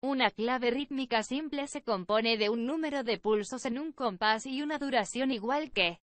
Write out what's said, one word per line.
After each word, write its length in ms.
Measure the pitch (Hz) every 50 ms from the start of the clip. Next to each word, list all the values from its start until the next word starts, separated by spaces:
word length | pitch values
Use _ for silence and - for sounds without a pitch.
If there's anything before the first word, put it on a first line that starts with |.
Una 300 | - 269 277 262 254 208
clave 400 | - - 214 240 254 254 247 240
rítmica 500 | 240 269 294 - 277 269 269 247 240 226
simple 460 | 214 - 254 277 320 294 - 285 277
se 160 | 285 - 294 -
compone 520 | - 220 185 180 - 214 220 226 226 226
de 120 | 220 214 208
un 160 | 226 233 233
número 380 | 247 302 330 320 302 294 277 254
de 160 | 240 220 185
pulsos 460 | - 208 214 214 202 - - 247 -
en 120 | 269 233
un 140 | 262 302 320
compás 560 | - - 262 233 190 180 214 214 220 220 -
y 160 | 269 262 269 294
una 160 | 294 311 285
duración 500 | 285 277 254 240 202 - - 240 262 262
igual 420 | 269 220 190 233 269 294 311 -
que 280 | - 208 185 170 170 -